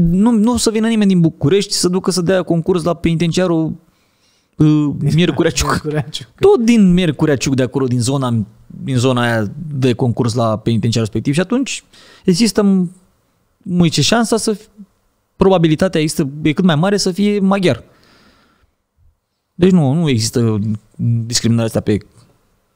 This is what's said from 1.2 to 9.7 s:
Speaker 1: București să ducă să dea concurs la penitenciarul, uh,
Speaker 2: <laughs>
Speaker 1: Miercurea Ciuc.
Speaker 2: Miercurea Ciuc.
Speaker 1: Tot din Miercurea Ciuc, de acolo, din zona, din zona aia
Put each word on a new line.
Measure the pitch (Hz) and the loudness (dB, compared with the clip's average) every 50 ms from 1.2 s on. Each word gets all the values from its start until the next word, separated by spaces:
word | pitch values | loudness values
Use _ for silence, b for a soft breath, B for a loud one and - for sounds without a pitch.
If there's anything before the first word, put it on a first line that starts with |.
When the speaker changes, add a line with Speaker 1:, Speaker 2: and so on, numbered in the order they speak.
Speaker 1:
București | 165 156 - - - 180 190 202 190 - - | 2 2 0 0 0 2 2 0 0 -2 -2
să | - - | -2 -2
ducă | 180 180 185 - 196 | 0 0 -2 -2 -2
să | 170 185 | -2 -2
dea | 170 175 190 185 165 | 0 0 0 0 0
concurs | - 170 165 160 180 185 170 151 | -2 -2 -2 0 -2 -2 0 -2
la | 175 165 | -2 -2
penitenciarul, | 165 - 170 165 156 170 165 - 185 185 175 165 160 160 156 175 - _ _ _ _ _ _ _ _ _ _ _ _ _ _ _ | -2 -2 -2 0 0 -2 -2 0 0 0 0 0 -2 -2 -4 -6 -10 _ _ _ _ _ _ _ _ _ _ _ _ _ _ _
uh, | - 156 151 151 151 147 143 - - | 2 2 4 4 2 0 0 -2 -2
Speaker 2:
<laughs> | 139 147 151 | -2 0 0
Speaker 1:
Miercurea | 165 175 165 - - 165 165 | 2 2 2 0 0 0 0
Ciuc. | - - - 147 | -2 -2 -2 -2
Speaker 2:
Miercurea | 147 - - 151 147 151 | -4 -4 -4 -4 -6 -6
Ciuc. | - - - - - - _ - | -6 -6 -10 -14 -14 -18 _ 2
Speaker 1:
Tot | - 392 415 254 226 | 2 4 4 4 4
din | 233 233 220 196 180 175 | 4 4 4 4 4 4
Miercurea | 185 185 156 131 - 160 151 139 | 2 2 0 0 0 0 0 0
Ciuc, | 120 - 143 131 | 0 -2 -2 0
de | 127 127 | 0 0
acolo, | - - 139 135 | -2 -2 -2 -2
din | 120 127 123 | -2 0 -2
zona, | 110 127 143 139 127 123 117 113 98 - - - - - - - 175 | -2 -2 -2 -2 -2 -2 -2 -2 -4 -4 -10 -20 -20 -20 -16 -12 -8
din | 139 131 | -4 -2
zona | 120 123 131 123 123 | 0 0 2 2 2
aia | 120 117 117 110 104 98 - 151 170 151 | 0 0 0 -2 -2 -4 -6 -10 -10 -8